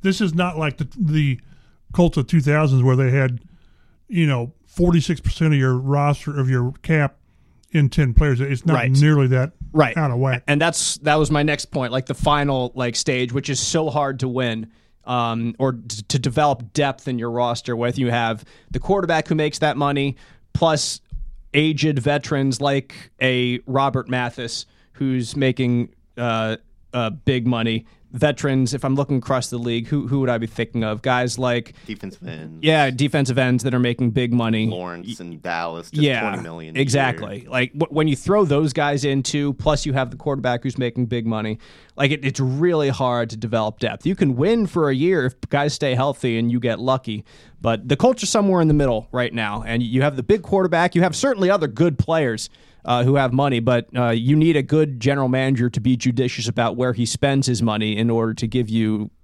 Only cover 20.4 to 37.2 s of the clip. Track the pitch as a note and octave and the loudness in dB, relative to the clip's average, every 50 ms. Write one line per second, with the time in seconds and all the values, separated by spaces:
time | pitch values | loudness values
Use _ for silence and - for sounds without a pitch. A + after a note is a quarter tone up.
20.4 | _ _ _ - E3+ E3 D#3 C#3+ - - - - _ _ - - - - - - | _ _ _ 2 2 2 2 2 -2 -4 -8 -10 _ _ -12 -10 -10 -10 -12 -16
21.4 | - - - D3 D3+ D#3 D#3 C3 D3+ D#3 D3+ C#3 A#2 D3 D3 D3 - - D#3 C#3 | -16 -2 0 2 2 2 0 0 0 0 0 0 0 0 -2 -2 -2 -2 -2 0
22.4 | C3+ C3+ C3 B2 C#3+ C#3+ C#3 C#3 C3+ _ - - - - _ _ B2+ C3 B2+ B2 | 0 0 0 0 0 0 0 0 -4 _ -20 -20 -20 -20 _ _ 0 0 2 2
23.4 | B2 B2 B2 B2 - - C3 C3+ C#3 C#3 B2+ C3 - - B2+ B2+ B2 A#2+ - - | 0 0 -2 -4 -6 -2 0 0 0 0 0 -4 -6 -4 -4 -4 -4 -4 -6 -8
24.4 | A#2+ A#2 - - - _ _ _ _ _ _ - C#3 C3+ C3 B2+ A#2+ A2 - C#3+ | -10 -10 -10 -12 -12 _ _ _ _ _ _ -6 -2 -2 -2 -2 -4 -4 -2 0
25.4 | C3+ C3 B2 - C3 A#2+ A#2+ A#2+ A#2+ - _ _ _ _ _ - A#2+ A#2+ A2+ A2+ | 0 0 2 0 0 0 0 0 -2 -4 _ _ _ _ _ -6 -4 -2 -2 -2
26.4 | A2+ A2 A2 - _ - - - - _ - B2 A#2 A2 F#2+ - - - C3 B2+ | -2 -2 -4 -6 _ -20 -20 -20 -20 _ -4 -4 -4 -4 -4 -2 -2 0 0 0
27.4 | A#2 B2 B2 A#2 A2+ A2+ A2+ A2+ A2+ - _ _ _ _ - A#2 D3 D3 C#3 - | 0 0 -2 0 0 -2 -2 -4 -6 -10 _ _ _ _ -4 0 0 0 0 0
28.4 | - C#3+ C3+ C3 C3 A#2 C#3+ C3 - C3+ C3+ C#3 C#3+ - C#3+ C3 - - C3 B2+ | -2 0 0 0 0 0 -2 -4 -2 -2 0 0 0 0 -2 -4 -2 -2 -2 -2
29.4 | A#2+ - - A#2+ A#2+ A#2+ A#2 A#2 A#2 - D3+ C#3+ - C3+ C#3 C#3 C3+ B2 A#2+ A2+ | -2 -4 -8 -6 -4 -4 -4 -4 -4 -2 -4 -4 -2 -2 -2 -2 0 0 -2 -2
30.4 | A2+ A2 - - A#2 - - A#2 A2+ G#2+ G#2+ G#2+ - C3 B2+ B2 B2 B2 A2+ - | -4 -6 -4 -6 -6 -4 -2 -4 -2 -2 -4 -4 -2 0 0 0 0 -2 -2 -2
31.4 | B2+ B2 A#2+ A#2+ A#2 - - - - - G#2+ - - F#2+ - - F3+ F3 E3 D#3 | -2 -2 -2 -2 -4 -8 -20 -20 -14 -14 -14 -12 -12 -14 -14 -14 -16 -14 -14 -14
32.4 | D#3 D#3 D#2+ D#2+ - D3+ D#3+ D#3 C#3+ C3+ B2+ A#2+ C#3 C#3+ - D3+ C#3 B2 B2 C3 | -14 -16 -14 -2 0 2 4 4 2 2 2 0 0 0 2 0 0 2 2 2
33.4 | C3 B2+ B2 B2 - C#3 B2 B2 B2 A#2+ A#2+ - B2+ A#2 G#2+ B2+ B2 A#2+ A#2 B2 | 2 2 2 2 0 0 0 2 0 0 0 0 0 0 0 0 0 2 0 0
34.4 | A#2 A2+ A2 A2 A2 A2 G2+ F2+ F2+ F2+ F2 F2 F2 G#2 A#2 - F2+ F2 E2+ D2+ | 2 2 0 0 0 -2 -2 -4 -8 -8 -10 -12 -12 -14 -14 -14 -14 -14 -14 -10
35.4 | D2+ F2 E2+ E2+ F2 E2+ E2 E2+ E2 - - D3+ D3 C#3+ C3 A2+ G#2 G#2 G2+ - | -8 -6 -4 -4 -4 -6 -8 -10 -12 -8 -2 0 0 2 2 0 -2 -4 -6 -6
36.4 | - E2 E2 E2+ D#2+ D#2 D#2+ D#3+ E3 C3+ A#2 C#3 C3+ B2+ - E2 | -10 -12 -12 -12 -14 -8 -2 -2 0 0 2 0 0 0 -2 -4